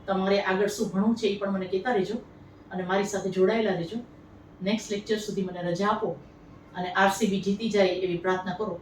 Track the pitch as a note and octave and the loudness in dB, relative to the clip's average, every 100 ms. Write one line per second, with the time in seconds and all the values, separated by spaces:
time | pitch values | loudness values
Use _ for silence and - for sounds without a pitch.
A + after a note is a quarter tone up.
0 | - F#3+ F#3+ G3+ F#3+ F#3+ G#3 - F#3 F#3 | -2 0 4 2 2 2 0 0 -2 2
1 | A3 A3+ G#3+ G3+ G3 F#3+ F#3 F#3+ B3 G#3+ | 2 2 0 0 0 -2 -2 -2 0 0
2 | F3 A#3 - - - - - F#3 F3+ G3 | 0 -4 -8 -20 -20 -20 -10 -6 0 0
3 | G3 F#3+ F#3+ F#3 F#3 A3+ G#3+ F3+ E3+ A#3 | 0 -2 -2 2 4 4 2 0 -4 -8
4 | - - - - - - F#3 A3 - G3+ | -10 -18 -20 -20 -20 -6 -2 -2 -2 -6
5 | - G#3+ G#3 F3+ F#3 F3+ F3 E3+ G3+ A3+ | -2 -2 -2 -4 -4 -4 -2 0 2 2
6 | G3+ - - - - - - - F3+ F#3+ | -2 -6 -12 -20 -20 -20 -12 -6 -2 2
7 | G3 - G#3 G3 G3 G3 A3+ G3+ F#3 F3 | 2 4 0 0 0 -2 0 4 4 2
8 | F#3 E3+ F#3 F#3 F#3+ - G#3+ E3+ | -2 0 0 0 -2 -4 -6 -6